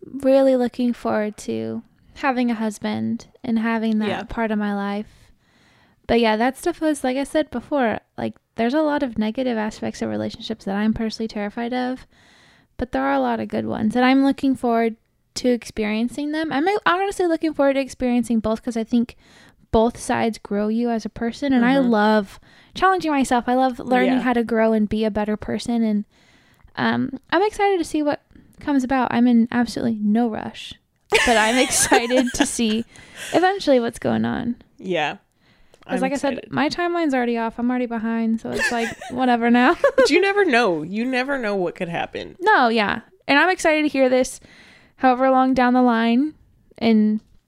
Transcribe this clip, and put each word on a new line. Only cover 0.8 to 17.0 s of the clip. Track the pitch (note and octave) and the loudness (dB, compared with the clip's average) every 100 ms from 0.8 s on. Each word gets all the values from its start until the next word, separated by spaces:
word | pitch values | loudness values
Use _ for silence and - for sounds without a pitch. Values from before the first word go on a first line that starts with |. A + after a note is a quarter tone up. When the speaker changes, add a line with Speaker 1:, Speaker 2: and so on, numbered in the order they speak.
| A#3+ | -2
Speaker 1:
forward | A#3 A3+ A3 G#3+ G#3 | -2 -2 -2 -4 -8
to | - A3 A3+ A3+ - _ _ - | -8 -6 -6 -8 -12 _ _ -6
having | C#4+ B3 A#3+ | -2 0 0
a | |
husband | A3 A3 G#3 G#3+ A3 A3 A#3 - _ | 0 -4 -4 -6 -4 -4 -6 -10 _
and | - A3+ | -4 -2
having | A3+ A3+ A3+ G#3+ | -2 -2 -2 0
that | G#3+ | -2
Speaker 2:
Yeah. | F3+ | -4
Speaker 1:
part | G3 - A3+ | -6 -4 -2
of | G#3+ | -2
my | G#3 | -2
life. | G3+ G3+ G3+ G#3+ _ _ _ _ _ _ _ _ _ - | -4 -4 -6 -10 _ _ _ _ _ _ _ _ _ 0
But | A#3 | 2
yeah, | A3+ G#3+ | 2 2
that | B3 C4 | 0 -2
stuff | F4 - | -6 -2
was, | D#4 D4 | -2 -2
like | B3+ C4 | -2 -4
I | |
said | C#4 D#4 D4+ | -2 -2 -2
before, | A#3+ - D4 A#3 - _ - | -6 -4 0 0 -2 _ -8
like, | A3 - _ - | -8 -8 _ -4
there's | A#3 | -2
a | D4+ | 0
lot | D4+ D4 | 0 0
of | C#4 G#3+ | -4 -2
negative | G#3+ A3+ B3+ A3+ | -4 -2 -4 -2
aspects | G#3+ - A3+ - | -4 -6 -8 -6
of | A3 | -6
relationships | G#3+ A3 - - A3 G3 | -4 -6 -8 -10 -8 -6
that | G3 | -2
I'm | G#3+ | 0
personally | A3 A3 - A3 | 0 -4 -6 -8
terrified | G#3+ G#3 A#3 A#3 | -6 -8 -6 -6
of, | B3+ B3+ B3+ - _ _ _ _ _ _ - | -4 -4 -8 -14 _ _ _ _ _ _ -10
but | B3+ | -6
there | C4+ | -2
are | C4+ | 0
a | C#4 | 0
lot | B3+ A3+ | 0 -2
of | G#3+ | -4
good | A3 | -4
ones, | G#3+ A#3 A3 B3 | -4 -2 0 2
and | |
I'm | B3+ C4+ | 4 6
looking | C#4 C#4 C4+ | 4 2 -2
forward | C4 A#3+ A3+ A3+ A3+ _ _ _ - | 0 0 0 0 -4 _ _ _ -2
to | B3+ | 0
experiencing | A#3+ - - G#3 G#3+ A#3+ - D4 | 0 -2 -6 -4 -2 -4 -4 -6
them. | D#4 D#4+ | -4 -2
I'm, | C4+ F4 | 0 0
I'm | G#4 | 0
honestly | - F4+ | 0 0